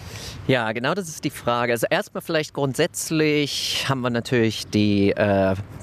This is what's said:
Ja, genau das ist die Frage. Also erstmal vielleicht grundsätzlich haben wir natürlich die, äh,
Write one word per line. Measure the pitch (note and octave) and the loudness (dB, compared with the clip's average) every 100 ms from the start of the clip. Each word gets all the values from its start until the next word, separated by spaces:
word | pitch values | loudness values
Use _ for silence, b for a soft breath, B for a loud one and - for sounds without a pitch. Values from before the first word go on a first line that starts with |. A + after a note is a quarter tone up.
| B B B B - | B B B B 0
Ja, | C3 A2 | 2 2
genau | A2+ C3 | 0 -2
das | F#3 E3 | -2 -4
ist | - | -6
die | D3 | -8
Frage. | - - A#2+ A#2+ | -4 -2 0 2
Also | A#2 - | 0 0
erstmal | E3+ - F#3+ | 0 -2 -10
vielleicht | - D#3+ D3+ | -4 -2 -2
grundsätzlich | C#3+ C#3 B2 C#3+ - - D#3+ D3+ D3 C#3+ - - - - | -2 -2 0 -2 -2 -2 2 2 2 0 -2 -4 -4 -2
haben | C3 | 0
wir | B2 | 0
natürlich | A#2 - B2 A2+ - - | -2 0 2 2 0 0
die, | G#2+ G#2+ G2+ G2 | 2 4 4 4
äh, | - G2+ G2 F#2+ F#2+ - - | 4 4 4 2 0 -6 -14